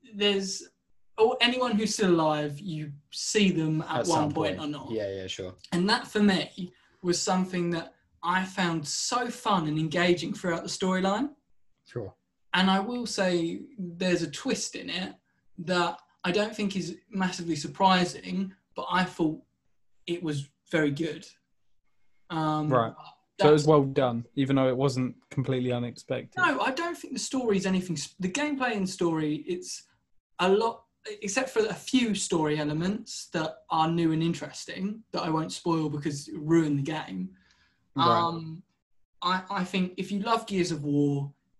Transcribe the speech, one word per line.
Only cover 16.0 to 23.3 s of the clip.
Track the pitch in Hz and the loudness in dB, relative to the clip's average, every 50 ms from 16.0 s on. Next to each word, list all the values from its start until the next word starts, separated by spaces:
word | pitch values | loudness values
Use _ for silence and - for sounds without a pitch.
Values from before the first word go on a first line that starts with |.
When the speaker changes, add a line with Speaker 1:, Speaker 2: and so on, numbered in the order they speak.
| - _ _ _ _ | -14 _ _ _ _
Speaker 1:
I | 180 | 0
don't | 175 214 208 220 - | 0 2 0 0 -2
think | - 208 196 185 | -4 -4 -2 -2
is | 190 165 160 - - _ _ | -2 -4 -6 -8 -12 _ _
massively | - 190 190 185 - - 175 165 160 | -4 -2 -2 -2 -2 -4 -4 -4 -4
surprising, | 143 - 175 - - 196 190 185 180 180 175 - - - 185 185 185 196 190 - _ _ _ _ | -4 -4 -8 -2 2 4 6 6 6 4 2 -2 -8 -8 -6 -4 -2 -4 -4 -6 _ _ _ _
but | - - - | -10 -8 -2
I | 180 180 185 | 2 2 2
thought | 180 - - 170 156 156 - - _ _ _ _ _ _ _ _ _ _ _ _ | 0 0 0 0 0 0 -2 -12 _ _ _ _ _ _ _ _ _ _ _ _
it | - 170 175 185 | -6 -6 -4 -2
was | 160 147 143 139 - _ _ _ _ | -4 -4 -4 -6 -10 _ _ _ _
very | - 165 156 147 143 | 0 2 2 2 2
good. | 143 165 160 147 - - - - _ _ _ _ _ _ _ _ _ _ _ _ _ _ - _ _ _ _ | 0 -4 -4 -4 -8 -12 -18 -20 _ _ _ _ _ _ _ _ _ _ _ _ _ _ -20 _ _ _ _
Um, | 180 160 156 156 156 151 151 151 | -4 -2 0 0 0 0 0 2
Speaker 3:
Right. | 131 123 113 113 - - - - - _ _ _ | 2 2 2 2 -2 -10 -20 -20 -20 _ _ _